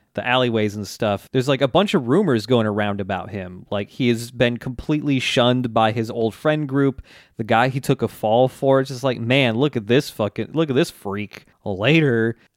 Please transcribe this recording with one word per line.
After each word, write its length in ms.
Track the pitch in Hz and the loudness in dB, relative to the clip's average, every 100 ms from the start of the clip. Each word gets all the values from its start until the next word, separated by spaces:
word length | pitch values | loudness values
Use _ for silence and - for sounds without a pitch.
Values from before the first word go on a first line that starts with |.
| _ | _
the 100 | - | -8
alleyways 520 | 123 127 123 113 107 104 | -2 0 0 0 -2 -4
and 120 | 98 | -10
stuff, 400 | - 110 98 - | -4 -2 -2 -2
there's, 160 | 135 127 | -2 0
like, 140 | 135 | 0
a 60 | 139 | 0
bunch 280 | 160 202 180 | 2 2 0
of 120 | 120 | 2
rumors 380 | 156 196 117 104 | 2 2 0 2
going 220 | 123 107 | 2 2
around 340 | 104 104 101 | 0 -2 -2
about 300 | 98 92 92 | -4 -6 -6
him. 340 | 98 90 92 - | -10 -10 -12 -8
Like, 180 | 101 101 | -8 -6
he 200 | - 123 | -2 0
has 200 | 117 117 | 0 -2
been 280 | 120 123 120 | -2 -2 -2
completely 600 | 131 123 - 151 147 131 | -8 -8 -4 -2 0 -2
shunned 540 | - - 120 127 123 | 0 2 2 2 0
by 180 | 113 110 | 0 0
his 200 | 107 113 | 0 -4
old 240 | 113 113 - | -2 -4 -2
friend 340 | 156 156 147 | 0 0 0
group. 320 | 135 139 127 - - - - | 0 0 0 -8 -20 -16 -8
The 60 | |
guy 260 | 110 113 127 | 0 2 2
he 100 | 131 | 0
took 240 | - 135 | 0 0
a 40 | 113 | -2
fall 400 | - 107 113 131 | -4 0 2 2
for, 320 | - 135 135 | 0 2 2
it's 100 | 135 | 2
just 140 | 127 | -4
like, 160 | 131 117 | -4 -2
"Man, 360 | 117 135 127 113 | 0 2 2 2
look 200 | 147 123 | 0 -2
at 120 | 104 | 0
this 240 | 123 - | 2 2
fucking, 400 | - 104 - 107 | -4 -4 -4 -6
look 160 | 143 160 | -2 0
at 60 | 131 | 0
this 160 | 170 | 0
freak." 540 | - 101 101 104 - - _ 101 | -4 -8 -6 -8 -12 -20 _ -8
Later, 720 | 92 113 160 147 117 113 113 _ | -2 2 2 4 2 0 -2 _